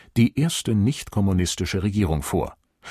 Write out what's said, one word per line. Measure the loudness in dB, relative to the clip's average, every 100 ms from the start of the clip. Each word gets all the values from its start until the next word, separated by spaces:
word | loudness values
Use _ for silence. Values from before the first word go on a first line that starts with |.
| -4 2
die | 2 2
erste | -2 -2 -2
nichtkommunistische | 2 0 -2 -4 0 2 2 0 -2 -4 -2
Regierung | 0 0 0 0
vor. | -2 -2 -4 -8 _ _ -18